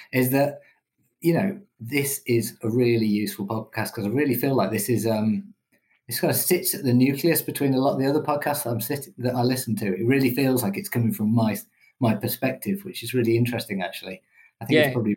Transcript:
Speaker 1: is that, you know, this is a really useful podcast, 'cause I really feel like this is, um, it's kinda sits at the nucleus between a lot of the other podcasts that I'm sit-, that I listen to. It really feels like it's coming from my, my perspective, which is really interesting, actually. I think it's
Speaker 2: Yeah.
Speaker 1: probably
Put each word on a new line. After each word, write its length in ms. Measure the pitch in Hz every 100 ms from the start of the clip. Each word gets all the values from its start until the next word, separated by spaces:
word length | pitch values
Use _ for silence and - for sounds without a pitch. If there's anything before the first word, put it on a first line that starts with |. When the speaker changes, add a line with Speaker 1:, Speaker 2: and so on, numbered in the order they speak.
| -
Speaker 1:
is 160 | 131 127
that, 280 | 135 143 - - _ _ _ _ -
you 100 | 165
know, 260 | 127 98 - - -
this 400 | 113 143 139 - -
is 320 | 117 101 -
a 60 | 113
really 380 | 120 120 117 110
useful 400 | 104 101 - 101
podcast, 480 | 110 - 110 104
'cause 100 | -
I 60 | 101
really 240 | 127 147
feel 200 | 120 139
like 160 | 131 95
this 200 | 104 117
is, 160 | 113 110
um, 480 | 110 107 101 98 - _ _ _ _ -
it's 120 | -
kinda 140 | 156
sits 400 | 127 - 185 -
at 100 | -
the 80 | 127
nucleus 480 | 123 131 139 170 -
between 320 | - - 139
a 60 | 131
lot 160 | 135
of 60 | 135
the 60 | 135
other 140 | 147
podcasts 440 | 147 143 147 143
that 60 | -
I'm 120 | 117
sit-, 260 | - 143 - -
that 180 | 120
I 60 | 123
listen 320 | 127 123 - 101
to. 100 | 104 92
It 60 |
really 300 | 117 139 131
feels 280 | 123 135 127
like 140 | 107 98
it's 140 | -
coming 240 | 120 117
from 200 | 101 107
my, 220 | 117 110 101 - _ _ -
my 140 | 120
perspective, 680 | 107 113 - 131 - 104 98
which 180 | - -
is 120 | 113
really 240 | 127 113 113
interesting, 420 | 120 113 - 98
actually. 400 | 87 - 92 92 _ _ _ -
I 60 | -
think 120 | 151
it's 80 | 143
Speaker 2:
Yeah. 40 |
Speaker 1:
probably 240 | 123 107